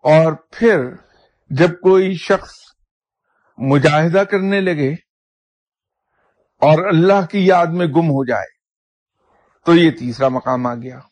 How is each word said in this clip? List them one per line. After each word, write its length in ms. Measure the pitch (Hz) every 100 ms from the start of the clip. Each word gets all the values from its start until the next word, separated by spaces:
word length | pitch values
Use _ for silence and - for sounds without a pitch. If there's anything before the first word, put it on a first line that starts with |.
اور 300 | 156 156 160 151 _
پھر 280 | - 226 180 123 - _ _ _ _ _
جب 180 | 131 175
کوئی 460 | 175 185 190 190
شخص 400 | 180 - 196 - - _ _ _ _ _ _ _ _ _ -
مجاہدہ 640 | 135 143 151 151 165 185 196
کرنے 300 | 202 190 196
لگے 320 | 185 156 135 165 _ _ _ _ _ _ _ _ _ _ _ _ _ _ _ _
اور 260 | 143 156
اللہ 420 | 190 165 180 196 170
کی 160 | 208 185
یاد 200 | 180 170
میں 200 | 175 170
گم 200 | 156 165
ہو 180 | 135
جائے 220 | 127 110 - _ _ _ _ _ _ _ _ _ _ _
تو 100 | -
یہ 160 | 170 165
تیسرا 380 | - 123 117 135
مقام 380 | 127 131 127 123
آ 80 |
گیا 260 | 120 127 127 _